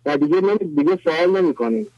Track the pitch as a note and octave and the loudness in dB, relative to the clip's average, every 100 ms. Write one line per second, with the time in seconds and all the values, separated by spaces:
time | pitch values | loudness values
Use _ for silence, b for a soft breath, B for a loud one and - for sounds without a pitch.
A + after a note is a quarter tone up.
0 | - D3 D3 F3+ F#3+ G#3 F#3+ D3 D3 F#3 | -4 -2 0 2 2 0 -2 0 0 0
1 | - D#3+ F3+ F#3+ F3+ C3 A#2 A2+ G#2 | 0 0 2 2 0 0 -2 -4 -6